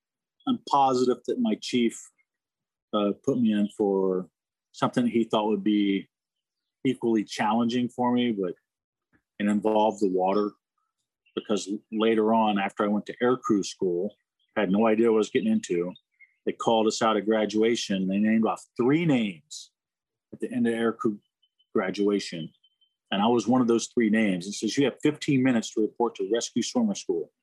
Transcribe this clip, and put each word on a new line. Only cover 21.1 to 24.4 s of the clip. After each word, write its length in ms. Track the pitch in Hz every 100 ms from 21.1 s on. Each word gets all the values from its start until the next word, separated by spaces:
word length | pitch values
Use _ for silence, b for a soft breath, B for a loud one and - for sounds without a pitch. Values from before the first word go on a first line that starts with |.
| 104 _ _ _ _ _ 113
graduation. 720 | 95 92 101 101 - 85 80 - _ _ _ _ _
And 100 | 98
I 60 | 110
was 220 | 120 110
one 100 | 127
of 80 | 117
those 200 | 117 -
three 220 | - 113
names. 380 | 110 107 92